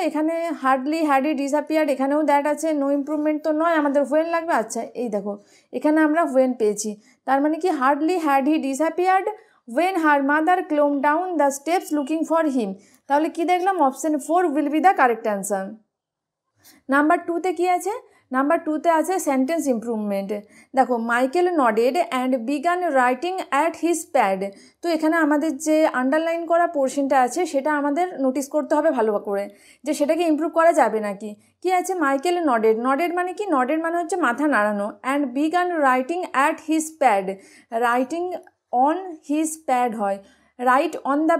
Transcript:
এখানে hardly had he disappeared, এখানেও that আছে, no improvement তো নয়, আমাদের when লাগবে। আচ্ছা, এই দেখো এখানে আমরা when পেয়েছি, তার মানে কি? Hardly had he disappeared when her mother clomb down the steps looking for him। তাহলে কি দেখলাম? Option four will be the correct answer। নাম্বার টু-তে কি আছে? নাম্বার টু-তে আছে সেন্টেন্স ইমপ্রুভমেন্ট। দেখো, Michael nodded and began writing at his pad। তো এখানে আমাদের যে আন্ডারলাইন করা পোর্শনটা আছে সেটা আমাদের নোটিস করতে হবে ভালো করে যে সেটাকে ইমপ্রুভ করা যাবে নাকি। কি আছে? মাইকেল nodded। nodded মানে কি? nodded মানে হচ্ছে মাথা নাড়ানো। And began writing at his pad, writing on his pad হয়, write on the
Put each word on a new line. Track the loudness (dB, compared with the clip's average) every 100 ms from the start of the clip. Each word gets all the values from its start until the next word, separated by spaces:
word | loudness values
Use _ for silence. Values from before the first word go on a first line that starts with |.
| -2
এখানে | 0 -2 -2 -4 -2
hardly | 0 0 0 -2 2
had | 2 2
he | -2
disappeared, | 0 -2 0 0 0
এখানেও | 0 0 0 2
that | 2 2
আছে, | -2 -2 -2
no | 0 -2
improvement | -2 -2 -2 -2 -2
তো | 0
নয়, | 2 2
আমাদের | 2 0 2
when | 0 0
লাগবে। | -2 -2 -2
আচ্ছা, | -2 -6 -8 -8
এই | -6
দেখো | -4 -6 -10 _ _ _ -4
এখানে | 0 2 2
আমরা | 2 2
when | 2 2 2
পেয়েছি, | 0 -2 -6 -10 _ _ -2
তার | 0
মানে | 2 0
কি? | -2 0
Hardly | 0 2 0 0 2
had | 2 2
he | 0 0
disappeared | -2 0 0 2 2 0 -8 -16 _ -6 0
when | 0 2
her | 2 4 4
mother | 2 2 2 0
clomb | 0 2 2 0
down | 0 0 2
the | 0 0
steps | -2 -2 0 -4
looking | -2 -4 0
for | 0 0 0
him। | -2 -6 _ _ 0
তাহলে | 0 0 -2
কি | 0
দেখলাম? | 2 2 2 2
Option | 0 -2 -2 0
four | 2 2
will | 0 0
be | 2 2
the | 4
correct | 2 2 -2
answer। | -4 -4 -4 -6 -14 _ _ _ _ _ _ _ _ _ _ 0
নাম্বার | 2 4 2 0
টু-তে | -4 -2 -2
কি | 0 0
আছে? | -2 -8 -10 _ -6 -2
নাম্বার | 0 0 0
টু-তে | -2 2 2
আছে | 2 -2 0
সেন্টেন্স | 0 0 0 0
ইমপ্রুভমেন্ট। | -2 -2 -4 -4 -4 -4 -8 -10 -20 _ -2
দেখো, | 0 0 0
Michael | 0 0 2 0 2
nodded | 2 2 2 0 -2 -2
and | -2 -2 -2
began | -2 -2 -2 0 2
writing | 2 0 -4 -6 -4 0
at | 0 -2
his | -2 -2 -2
pad। | 0 2 0 -6 -10 -20 _
তো | -4 0
এখানে | 0 2
আমাদের | 2 2 0 -4 0
যে | 2 2 0
আন্ডারলাইন | 0 0 0 -4 0
করা | 2 2 0
পোর্শনটা | -2 0 2 2 2
আছে | 0 -2
সেটা | -2 0 0
আমাদের | 0 -2 -2 -2
নোটিস | -2 -2 -2
করতে | -2 0 0
হবে | 2 2
ভালো | 0 -2 -2
করে | -6 -6 -14 -20 _ -6
যে | -2
সেটাকে | 0 0 0
ইমপ্রুভ | 0 0 2
করা | 4 4
যাবে | 2 2 -4
নাকি। | -8 -12 -16 _ _
কি | -2 0
আছে? | 0 0
মাইকেল | 0 0 0 0 2
nodded। | 2 2 2 0
nodded | 0 0 -2
মানে | -4 -6
কি? | -2
nodded | -2 0 -2 -2
মানে | -4
হচ্ছে | -2 -2 0
মাথা | 0 0
নাড়ানো। | 2 0 -2 -6 -6 -4
And | -2 -2 -2
began | -2 0 -2 0
writing | 2 2 -2 -6 -4 0 0
at | 0 -2
his | -2 -2 0
pad, | 2 2 -2 -8 -12 -20 -8 -2
writing | 0 0 -2 -4 -6 -8 -14 _ -6 0 2
on | 0 -6 -12 -4
his | -2 -2 -6 -2
pad | 0 0 -2
হয়, | -4 -4 -10 _ _ -4 2
write | 2 2 -4 -2
on | 0 2
the | 2